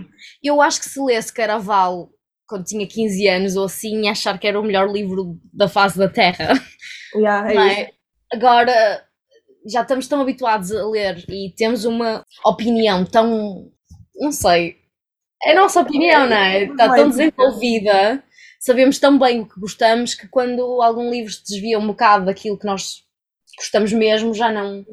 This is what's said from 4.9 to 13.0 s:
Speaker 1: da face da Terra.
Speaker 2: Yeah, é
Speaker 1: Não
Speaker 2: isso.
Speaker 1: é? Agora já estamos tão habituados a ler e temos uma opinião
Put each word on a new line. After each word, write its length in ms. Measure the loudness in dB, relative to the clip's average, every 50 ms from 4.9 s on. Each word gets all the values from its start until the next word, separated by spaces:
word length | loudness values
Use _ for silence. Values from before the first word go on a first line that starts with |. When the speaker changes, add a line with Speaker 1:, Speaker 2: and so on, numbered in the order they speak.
| -2 -4 -4 -4 -6 -6 -6 -8 -12 -14 -18 _ -2
Speaker 1:
da 140 | 0 0
face 300 | 2 4 2 2 2 2
da 100 | 0 -2 0
Terra. 440 | 2 2 2 2 2 0 0 0 0 0 0 -8 -18 _ -20 -20 -20 -20 -18 -8 -2
Speaker 2:
Yeah, 360 | 0 0 2 0 0 0 0
é 40 | 2
Speaker 1:
Não 80 | 2 2
Speaker 2:
isso. 120 | 2 2 -2
Speaker 1:
é? 100 | -6 -10 _ _ _ _ _ _ _ _ -6
Agora 680 | 0 4 4 6 6 4 4 4 4 2 2 0 -4 -10 _ _ _ _ _ _ _ _ _ _ _ -14
já 140 | -6 -4 -4
estamos 260 | -2 -2 -4 -4 -2
tão 140 | -2 -2 -2
habituados 500 | 0 -2 -4 -2 -2 -2 -2 -2 -2 -6
a 140 | -6 -6 -4
ler 380 | -4 -2 -2 -2 -4 -4 -6 -10 -12
e 220 | -10 -10 -10 -12 -4
temos 280 | -2 0 0 0 -2 -2
uma 380 | -4 -2 -2 -2 -4 -4 -6 -10 _ _ -2 0
opinião 580 | 0 0 0 -2 0 0 2 2 2 2 0